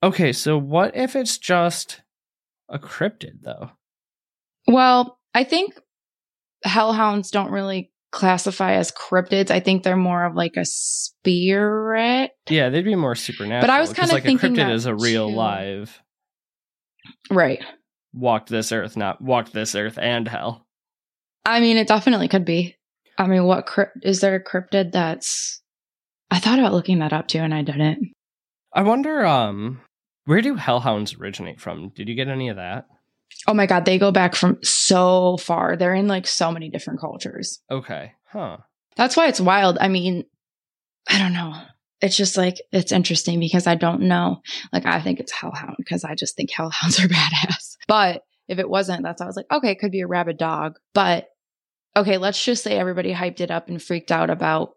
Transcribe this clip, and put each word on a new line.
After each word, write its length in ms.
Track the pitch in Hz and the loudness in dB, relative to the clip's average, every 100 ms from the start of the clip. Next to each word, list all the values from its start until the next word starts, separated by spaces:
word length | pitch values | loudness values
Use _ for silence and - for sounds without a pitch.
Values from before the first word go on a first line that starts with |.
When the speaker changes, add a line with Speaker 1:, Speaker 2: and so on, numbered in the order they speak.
Speaker 1:
Okay, 300 | 180 190 156 | 2 2 0
so 240 | 120 - 151 | 0 0 0
what 360 | 139 156 196 | 0 0 0
if 220 | - 254 269 | 0 -4 -2
it's 220 | 233 - | -4 -6
just 640 | - 180 175 170 - - _ _ _ _ _ _ _ | -2 2 2 -2 -10 -16 _ _ _ _ _ _ _
a 80 | 147 | -14
cryptid, 640 | - - 196 - - - | -12 -4 -4 -4 -20 -16
though. 280 | - - - _ _ _ _ _ _ _ _ _ - | -14 -12 -14 _ _ _ _ _ _ _ _ _ 4
Speaker 2:
Well, 520 | 240 254 247 247 _ _ | 6 6 4 2 _ _
I 100 | 226 | -2
think 320 | 262 320 392 - _ _ _ _ _ _ _ _ | 0 0 -2 -8 _ _ _ _ _ _ _ _
hellhounds 680 | - 190 220 220 214 208 190 | -2 0 2 2 2 0 -2
don't 200 | 208 190 | -2 -2
really 400 | 196 196 190 185 _ _ | -4 -4 -6 -8 _ _
classify 640 | - 190 180 196 185 190 | 0 2 2 0 -2 2
as 180 | 190 175 | 2 0
cryptids. 600 | - - 185 180 196 190 | -6 -2 0 2 0 2
I 80 | 180 | 2
think 240 | 185 190 | 2 2
they're 120 | 180 185 | 2 2
more 300 | 185 175 175 | 2 0 -2
of, 100 | 170 | -2
like, 220 | 170 175 | -2 -2
a 80 | 170 | -4
spirit. 1700 | - - - - _ - 180 185 196 208 214 220 220 233 254 262 _ - | -4 -4 -4 -6 _ 0 2 2 2 2 0 -2 0 2 0 -2 _ -2
Speaker 1:
Yeah, 200 | 156 127 | 2 2
they'd 140 | 143 | 2
be 120 | 185 202 | 0 0
more 200 | 143 120 | 0 -2
supernatural, 460 | - 120 104 120 | -6 -8 -4 2
Speaker 2:
But 80 | 233 | 4
I 100 | 269 | 4
was 100 | 320 | 2
Speaker 1:
'cause, 80 | - 349 | 0 0
Speaker 2:
kinda 40 | |
Speaker 1:
like, 100 | 294 | 2
Speaker 2:
thinking 260 | 262 262 285 | 4 2 4
Speaker 1:
a 20 | |
cryptid 20 | 247 135 | 2 2
Speaker 2:
that 40 | |
Speaker 1:
is 140 | 113 123 | 0 -2
a 100 | 107 | 0
real 340 | 117 113 107 | 0 2 0
Speaker 2:
too. 60 | 107 | 0
Speaker 1:
live 680 | 110 98 98 98 104 - _ _ _ _ _ _ _ _ _ _ - - - | -2 -2 -6 -8 -12 -18 _ _ _ _ _ _ _ _ _ _ -20 -20 -2
Speaker 2:
Right. 340 | 190 156 131 - - _ _ _ | 2 2 0 -8 -18 _ _ _
Speaker 1:
walked 360 | 127 123 110 113 | -4 0 0 0
this 220 | 113 107 | -4 -2
earth, 260 | 113 104 110 | -4 -4 -4
not 240 | 101 - | -6 -6
walked 320 | 127 123 113 | -2 -2 -2
this 220 | 107 107 101 | -6 -6 -4
earth 220 | 104 113 | -6 -4
and 300 | 120 120 110 | -4 -2 -4
hell. 400 | 117 85 123 _ _ _ _ _ _ _ _ - | -8 -10 -10 _ _ _ _ _ _ _ _ 0
Speaker 2:
I 140 | 233 | 2
mean, 180 | 233 226 | 4 4
it 100 | 214 | 4
definitely 400 | 214 208 226 175 | 4 4 2 4
could 180 | 190 175 | 2 2
be. 300 | 170 175 - _ _ _ - | 0 -2 -6 _ _ _ -2
I 100 | 185 | 2
mean, 180 | 185 180 | 4 4
what 200 | 185 - | 2 2
crypt-, 340 | - 202 - | -2 -2 -2
is 180 | - 190 | -2 2
there 140 | 196 190 | 2 0
a 80 | |
cryptid 480 | 185 185 185 196 185 | -4 -6 -2 0 0
that's, 680 | 180 165 165 - - - - _ _ _ _ _ _ _ | 0 -2 -4 -6 -6 -8 -12 _ _ _ _ _ _ _
I 100 | 185 | 0
thought 200 | 214 254 | 2 4
about 140 | 240 | 4
looking 260 | 190 165 185 | 2 2 0
that 140 | 151 | 2
up 140 | 156 - | -2 -4
too, 120 | 160 | -4
and 140 | 160 | -2
I 80 | 156 | -2
didn't. 500 | 143 143 151 160 240 _ _ _ _ _ _ | -2 0 0 0 -6 _ _ _ _ _ _
Speaker 1:
I 100 | - | 0
wonder, 420 | 196 240 285 311 202 | 2 2 0 0 2
um, 560 | 139 110 101 107 127 _ _ _ _ - | 2 2 -2 -8 -8 _ _ _ _ 2
where 160 | 170 | 2
do 140 | 233 254 | 2 -2
hellhounds 600 | 143 123 123 107 104 - | 0 0 2 -2 -2 -8
originate 440 | 98 98 90 - | -12 -10 -12 -12
from? 300 | - 82 90 | -12 -10 -12
Did 200 | - 104 | -14 -10
you 60 | 117 | -6
get 120 | 135 | -6
any 220 | 131 127 | -6 -6
of 80 | 98 | -8
that? 280 | 90 107 - _ _ _ _ - - | -10 -12 -14 _ _ _ _ -8 -2
Speaker 2:
Oh 60 | |
my 120 | 214 196 | 2 4
God, 200 | 180 170 | 2 2
they 120 | 185 | 2
go 140 | 202 | 4
back 240 | 190 180 - | 4 2 2
from 240 | 180 - | 2 2
so 760 | - - - 185 180 185 180 180 | 0 0 2 4 6 4 2 0
far. 380 | - 170 175 175 | -2 -2 0 0
They're 200 | 180 190 | 0 2
in, 120 | 202 | 0
like, 200 | 196 185 | -2 -2
so 240 | - 165 | -2 -2
many 180 | 165 160 | -4 -8
different 300 | - - - | -10 -10 -10
cultures. 600 | 160 - - - - - _ | -10 -10 -12 -10 -12 -12 _
Speaker 1:
Okay. 400 | 135 127 80 85 _ _ | -10 -8 -12 -12 _ _
Huh. 300 | 208 143 85 - _ _ - | -12 -10 -12 -20 _ _ -2
Speaker 2:
That's 200 | 247 285 | 2 4
why 100 | 330 | 2
it's 120 | - | 4
wild. 360 | 185 196 190 175 | 4 6 4 4
I 80 | 196 | 2
mean, 380 | 190 180 175 - _ _ _ _ _ _ _ - | 2 0 -2 -6 _ _ _ _ _ _ _ -2
I 80 | 196 | 0
don't 160 | 190 | 2
know. 200 | 175 170 156 - _ _ _ | -2 -6 -12 -18 _ _ _
It's 140 | 202 190 | 0 2
just, 200 | 196 - | 0 2
like, 180 | 180 180 - | 0 0 -2
it's 200 | 196 170 | -2 0
interesting 480 | 185 180 165 - 170 | 0 2 0 0 -2
because 280 | 165 180 175 | 2 2 2
I 80 | 170 | 2
don't 260 | 170 175 | 0 2
know. 380 | 185 175 175 185 - - - | 2 2 0 -4 -8 -14 -6
Like, 120 | 180 - | -4 0
I 160 | - | 0
think 180 | 160 - | 0 -4
it's 120 | - | -6
hellhound 460 | - 160 143 165 - - | -10 -10 -12 -12 -12 -8
'cause 160 | 175 | -8
I 120 | 156 156 | -8 -8
just 200 | 180 - | -8 -8
think 160 | - | -8
hellhounds 480 | - 165 156 165 185 | -6 -6 -2 0 2
<laughs> 40 | |
are 40 | 185 | 2
badass. 720 | 165 151 156 165 170 - - - | 2 0 0 -2 -4 -8 -20 0
But 360 | 214 190 170 _ _ _ | 2 2 0 _ _ _
if 120 | 185 | -6
it 100 | 180 | -2
wasn't, 340 | 185 190 175 | -2 -2 -4
that's 160 | 170 170 | -6 -8
why 40 | 180 | -10
I 20 | |
was 80 | 190 | -12
like, 140 | - | -4
"Okay, 200 | 302 254 | -2 0
it 80 | 190 | -2
could 120 | 208 | -4
be 100 | 190 | -4
a 60 | 180 | -4
rabid 300 | 180 170 160 | -2 -2 -2
dog." 400 | 165 156 156 160 _ | -4 -2 -6 -10 _
But, 360 | - 190 170 - _ _ _ _ _ _ - | 0 2 0 -4 _ _ _ _ _ _ 0
okay, 220 | 202 190 | 2 2
let's 260 | 185 202 | 0 -2
just 200 | - 233 | -2 -2
say 140 | - 208 | 0 -2
everybody 360 | 185 180 185 | 0 -2 -4
hyped 260 | 175 180 - | -2 -4 -4
it 120 | 175 | -4
up 180 | 165 - | -4 -6
and 120 | 175 | -12
freaked 300 | - 170 170 | -6 -6 -2
out 180 | 165 165 | 0 2
about 420 | 170 160 156 170 | 0 0 0 -2